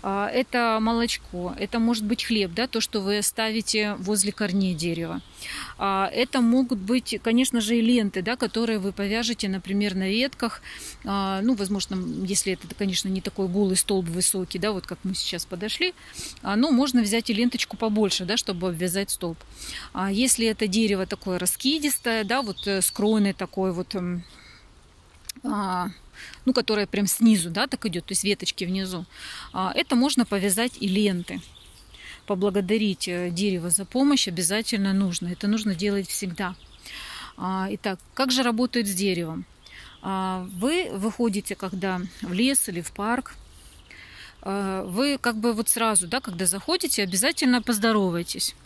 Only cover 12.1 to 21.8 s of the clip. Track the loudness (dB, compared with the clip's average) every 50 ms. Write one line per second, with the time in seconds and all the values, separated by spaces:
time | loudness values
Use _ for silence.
12.1 | -4 -4 -2 0 0 0 0 0 -2 -4 -6 -14 -6 -4 -2 -2 0 -2 -2 -2
13.1 | -2 -2 -4 -6 -4 -2 -2 0 2 2 2 2 2 2 2 2 2 0 0 0
14.1 | -2 0 0 2 2 0 -4 -4 -4 -2 -2 -2 -2 -2 -4 -8 -12 -6 -4 -4
15.1 | -4 -2 -4 -4 -4 -6 -6 -6 -6 -6 -4 -4 -2 0 -2 -2 -2 -6 -18 -18
16.1 | -14 -12 -12 -12 -12 -8 -4 -2 2 2 4 4 6 4 4 4 4 4 4 4
17.1 | 2 0 0 0 0 2 2 2 2 0 -6 -6 -4 -2 0 0 4 4 4 2
18.1 | 2 -2 0 0 0 0 0 -2 -4 -2 -2 -2 0 0 0 0 0 0 0 -2
19.1 | -4 -4 -4 -6 -6 -8 -12 -20 -18 -14 -14 -12 -12 -12 -14 -10 -6 -2 -2 0
20.1 | 2 2 4 4 4 4 2 0 2 2 0 2 2 4 4 4 2 0 0 -4
21.1 | -6 -6 -4 -4 -2 0 2 0 0 2 2 0 0 2